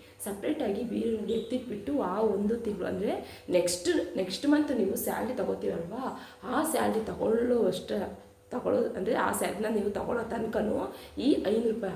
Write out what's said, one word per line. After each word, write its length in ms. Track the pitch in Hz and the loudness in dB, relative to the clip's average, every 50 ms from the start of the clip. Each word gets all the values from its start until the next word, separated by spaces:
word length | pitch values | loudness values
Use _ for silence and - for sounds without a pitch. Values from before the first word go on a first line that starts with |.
| - - - - - | -20 -20 -16 -10 -8
ಸಪ್ರೇಟಾಗಿ 560 | 208 202 202 - 277 311 - 254 202 196 233 247 214 | -8 -6 -4 -2 -2 -2 0 -2 -2 -2 -2 -4 -2
ಬೀರುನಲ್ಲಿ 420 | 208 214 226 233 220 208 190 - 226 220 | -2 -2 0 0 0 -2 -2 -2 -2 -2
ಎತ್ತಿಟ್ಬಿಟ್ಟು 520 | - - 254 254 254 247 214 202 - 277 294 262 202 180 | -2 -2 -4 -4 -4 -6 -8 -6 -4 -2 -2 0 0 0
ಆ 20 | 185 214 226 208 190 | 0 2 2 2 2
ಒಂದು 220 | 202 202 208 233 233 - | 2 2 0 0 0 -2
ತಿಂಗಳು, 240 | 208 190 175 180 185 | -4 -4 -2 -4 -4
ಅಂದ್ರೆ 200 | 185 185 202 262 370 415 - - - - - - 180 | -2 -2 -2 -2 -2 -4 -6 -10 -14 -14 -4 2 4
ನೆಕ್ಸ್ಟ್, 360 | 175 - - - - - 349 330 - - - - 190 | 4 4 4 0 0 0 2 2 2 2 0 -2 -2
ನೆಕ್ಸ್ಟ್ 280 | 185 - - - 277 294 294 | -2 -2 -4 0 4 4 6
ಮಂತ್ 200 | 302 294 285 254 226 | 6 6 4 2 2
ನೀವು 160 | 190 196 233 - - | 2 2 2 0 -2
ಸ್ಯಾಲರಿ 320 | 208 170 175 214 233 247 - | -2 -2 -2 -2 -2 -2 -2
ತಗೋತೀರಲ್ವಾ, 640 | 196 196 190 190 208 196 175 165 170 175 220 254 269 - - - - - - - - 247 262 | -2 -2 -2 -2 -2 -2 -2 -2 -4 -6 -6 -6 -6 -6 -6 -8 -12 -16 -18 -12 -6 -2 0
ಆ 100 | 294 320 - | 0 0 2
ಸ್ಯಾಲರಿ 320 | 254 226 208 208 208 220 - - | 2 2 2 2 2 0 -2 -2
ತಗೊಳ್ಳೋ 480 | - - 202 214 226 233 247 247 247 233 202 185 | -2 0 2 2 4 4 4 4 4 4 4 4
ಅಷ್ಟ-, 300 | 185 - - - - 202 180 - - - - - - - - - 233 | 2 0 -4 -4 -2 -2 -2 -4 -6 -12 -16 -20 -20 -20 -14 -10 -8
ತಗೊಳ್ಳೋ, 280 | 247 - 185 202 240 - - - - | -4 0 2 2 2 2 0 0 -2
ಅಂದ್ರೆ 160 | 185 220 262 - 190 196 | 0 0 2 2 2 0
ಆ 20 | 208 - | 0 0
ಸ್ಯಾಲರಿನ 360 | 202 180 180 202 214 220 226 202 | -2 -2 -2 -2 -2 0 0 0
ನೀವು 140 | 196 202 - - | 0 0 -2 -2
ತಗೊಳ್ಳೋ 260 | - - 240 233 220 226 233 | -2 -2 -2 -2 -2 -2 -4
ತನಕನೂ 440 | 220 220 220 226 208 208 214 - 277 - - - - - - - - 220 | -4 -2 0 0 0 2 2 0 0 -2 -4 -6 -10 -14 -12 -6 2 4
ಈ 40 | 285 - - - 185 220 | 4 4 4 4 2 2
ಐನೂರು 200 | 226 233 226 214 | 2 2 2 0
ರೂಪಾಯಿ 180 | - 196 185 165 | 0 -2 -4 -4